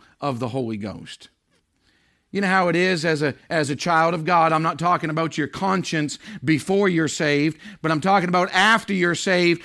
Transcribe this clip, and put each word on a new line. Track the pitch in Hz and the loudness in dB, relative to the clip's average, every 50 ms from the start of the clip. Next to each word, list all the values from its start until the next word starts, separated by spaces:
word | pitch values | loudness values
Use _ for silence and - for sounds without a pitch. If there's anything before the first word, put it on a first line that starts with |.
| _ _ _ _ | _ _ _ _
of | 139 143 131 117 | -6 -6 -4 -4
the | 131 117 | -6 -6
Holy | 113 135 123 113 110 101 | -4 -4 -4 -4 -6 -6
Ghost. | 107 98 90 85 85 - - - - - _ _ _ _ _ _ _ _ _ _ _ _ _ _ _ _ _ _ _ _ | -8 -10 -10 -12 -14 -18 -18 -20 -20 -20 _ _ _ _ _ _ _ _ _ _ _ _ _ _ _ _ _ _ _ _
You | - 196 | -6 -4
know | 202 185 | -2 0
how | 190 190 180 175 | 2 2 2 2
it | 165 | 2
is | 175 180 185 185 160 156 | 2 2 2 0 0 0
as | 170 160 143 | -2 0 0
a, | 151 139 123 - - - | 0 -2 -4 -6 -8 -4
as | 170 160 147 139 | -2 -2 -2 -2
a | 143 | -4
child | 123 - 175 170 160 165 170 175 | -4 -2 0 2 2 2 2 0
of | 165 156 | -2 -2
God. | 170 180 165 160 160 | 0 2 4 4 4
I'm | 160 156 165 | 2 2 0
not | 165 170 143 | -2 -2 -2
talking | 165 175 180 156 165 156 | -2 0 0 0 -2 -4
about | 156 160 165 160 - 160 | -4 -2 -4 -2 -2 -4
your | 147 131 | -4 -4
conscience | - - 190 190 190 185 - - 165 156 151 139 - - - - 214 180 123 | -4 -4 -2 0 0 0 -2 -2 -2 -2 -2 -4 -6 -10 -14 -16 -14 -6 -2
before | 139 160 131 - - 190 196 202 190 | 0 0 0 0 0 2 2 2 2
you're | 175 165 160 143 | 2 2 0 0
saved, | - - 165 147 143 143 147 160 151 - - 214 202 - | -2 -2 0 0 2 2 2 0 -2 -4 -10 -20 -12 -6
but | - 160 | -2 -2
I'm | 160 151 | -2 0
talking | 139 190 202 196 170 180 | 2 2 2 2 2 2
about | 180 180 180 - | 2 2 2 2
after | - 185 196 220 226 214 - - | 2 4 4 6 4 4 2 -2
you're | 202 185 175 175 165 | -2 0 0 0 0
saved, | - - 196 185 180 175 170 170 - - | -2 0 0 2 2 4 2 2 0 -2